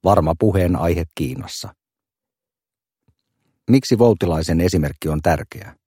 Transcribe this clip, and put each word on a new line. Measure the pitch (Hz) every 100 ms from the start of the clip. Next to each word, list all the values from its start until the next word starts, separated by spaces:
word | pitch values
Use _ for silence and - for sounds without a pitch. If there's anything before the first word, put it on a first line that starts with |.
Varma | 92 101 80 82
puheenaihe | 110 92 87 87 82 82 82
Kiinassa. | - 71 65 - - - _ _ _ _ _ _ _ _ _ _ _ _ _ _ _ _ _ _ _ -
Miksi | 131 - 113
Voutilaisen | 120 98 87 80 80 82
esimerkki | 85 87 73 71 80
on | 78
tärkeä? | 87 80 - - - -